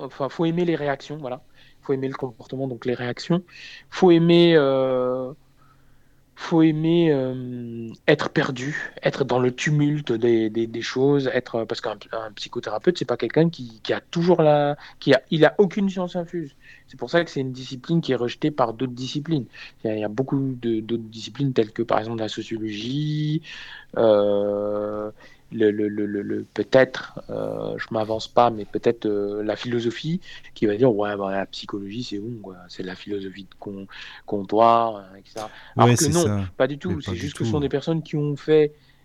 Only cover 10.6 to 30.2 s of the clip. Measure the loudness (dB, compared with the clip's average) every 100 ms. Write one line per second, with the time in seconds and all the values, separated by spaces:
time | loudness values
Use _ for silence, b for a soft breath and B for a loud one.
10.6 | -4 -4 -6 2 4 4 2 -2 -2 -4
11.6 | -4 -6 -6 -8 -10 -10 -10 -12 -10 -8
12.6 | -6 -2 0 0 -2 -2 0 2 2 0
13.6 | -14 -12 -4 -4 -4 -2 2 4 6 4
14.6 | 2 -4 B B 4 4 4 4 4 6
15.6 | 2 2 -2 -2 -6 -6 -6 -8 -8 _
16.6 | B B _ -12 0 0 0 -4 -6 -8
17.6 | -12 -12 -2 -2 0 -2 -2 -2 -4 0
18.6 | -2 -2 -6 -6 -8 -6 -2 -4 -4 B
19.6 | B B -4 -2 -4 -4 -2 -2 -2 -4
20.6 | -2 -2 -2 -6 -6 -14 -12 -4 -2 0
21.6 | 0 -2 0 0 0 -4 -6 -6 -8 -6
22.6 | -6 -6 -6 -4 -2 -2 0 -2 B B
23.6 | B B B 2 4 6 4 2 0 -2
24.6 | -2 -4 -6 -6 -10 -12 b b -12 2
25.6 | 2 2 -2 -2 -4 -4 -4 -6 -8 -6
26.6 | 2 4 4 0 -14 -16 -10 -8 -6 -6
27.6 | -8 -8 -6 -4 -2 -4 0 4 4 2
28.6 | -8 -2 0 0 -2 -2 -2 -4 -4 -4
29.6 | -2 -2 -2 -4 -4 -4